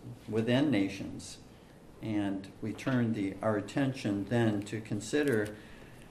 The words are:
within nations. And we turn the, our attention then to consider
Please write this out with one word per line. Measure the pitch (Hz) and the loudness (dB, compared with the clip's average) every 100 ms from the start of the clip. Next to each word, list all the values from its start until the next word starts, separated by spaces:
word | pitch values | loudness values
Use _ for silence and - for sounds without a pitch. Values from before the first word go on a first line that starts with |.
| 123 - - | -14 -14 -4
within | 107 113 123 151 | 0 4 4 6
nations. | 107 98 - 80 - - - - - - - - - | 4 2 -2 -8 -8 -12 -14 -18 -20 -20 -20 -20 -10
And | 113 104 98 98 - - | -2 0 0 -2 -8 -6
we | 110 | -6
turn | 107 - 127 117 | -4 0 2 2
the, | 104 98 95 | 2 -2 0
our | 110 107 | 2 2
attention | 104 143 135 127 110 101 98 | 0 0 0 0 0 0 2
then | 120 113 104 | 4 4 2
to | 104 110 | -2 -6
consider | - 104 - 147 147 110 104 - - - - - - | -4 -6 0 2 4 2 0 -6 -16 -18 -18 -20 -20